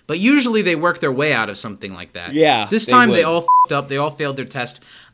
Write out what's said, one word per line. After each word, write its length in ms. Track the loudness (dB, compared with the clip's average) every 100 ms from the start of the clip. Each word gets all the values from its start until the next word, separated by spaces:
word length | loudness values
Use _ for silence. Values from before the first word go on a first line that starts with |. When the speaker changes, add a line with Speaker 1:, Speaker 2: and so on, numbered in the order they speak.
| -8
Speaker 1:
but 140 | -2
usually 420 | 2 2 2 0
they 140 | 0 0
work 240 | 0 0
their 120 | -2
way 220 | 0 0
out 160 | 0 -2
of 80 | -6
something 380 | -10 -12 -14 -14
like 180 | -16
that. 200 | -14 -4 2
Speaker 2:
Yeah, 320 | 4 2 2
Speaker 1:
This 160 | 0 4
Speaker 2:
they 60 |
Speaker 1:
time 180 | 4 4
they 80 | 4
Speaker 2:
would. 80 | 2
Speaker 1:
all 120 | 0
f***ed 320 | 2 2 2 0
up. 140 | -4
They 80 | -4
all 140 | -4
failed 240 | -4 -6 -6
their 80 | -8
test. 340 | -8 -8 -10 _ -20 -8